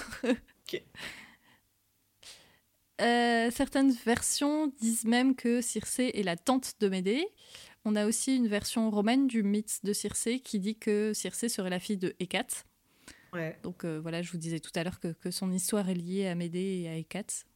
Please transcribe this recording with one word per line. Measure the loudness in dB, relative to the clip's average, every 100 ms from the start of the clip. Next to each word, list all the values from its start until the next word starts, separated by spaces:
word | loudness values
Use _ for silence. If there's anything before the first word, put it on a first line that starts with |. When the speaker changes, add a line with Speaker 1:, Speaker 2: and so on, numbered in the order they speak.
| 0
Speaker 1:
<laughs> | -6
Speaker 2:
Ok. | -2 -2 -4 _ -10 -10 -10 -16 -14 -14 -20 -20 _ _ _ _ _ _ _ _ -20 -20 -20 _ _ _ _ 0
Speaker 1:
Euh, | 2 4 4 4 2
certaines | 0 0 4 4
versions | 4 2 2 2 0 2 2 0 0
disent | 0 0 2
même | 4 4 4
que | 2 2
Circé | 0 -4 -4 -2 0
est | 0
la | -2 -2
tante | 2 2 2 0
de | 0
Médée. | 2 2 0 -2 _ -20 -20 -20 -6
On | 0 2
a | 2
aussi | 2 2 2
une | 4
version | 0 0 0 2
romaine | 2 4 4 4
du | 4
mythe | 2 2 0 -4
de | -2
Circé | -2 -2 -2 -2 -2
qui | -2 -4
dit | -2 -2
que | 0 2 2
Circé | -2 -4 -4 -4
serait | -2 -2
la | -2
fille | -2 -2
de | -2 -4
Hécate. | -4 -2 -4 -8 -12 _ _ _ -20 -20 -10
Speaker 2:
Ouais. | -6 -6 -6
Speaker 1:
Donc, | -10 -6 -6
euh, | -4
voilà, | -4 -4
je | -4
vous | -6
disais | -4 -6
tout | -4 -4
à |
l'heure | -4 -4
que, | -6
que | -6 -6
son | -4 -2
histoire | -2 0 0 0
est | -2
liée | -2 -2 -2
à | -2
Médée | -4 -2 -2 -4
et | -4
à | -6
Hécate. | -6 -8 -8 -10 -12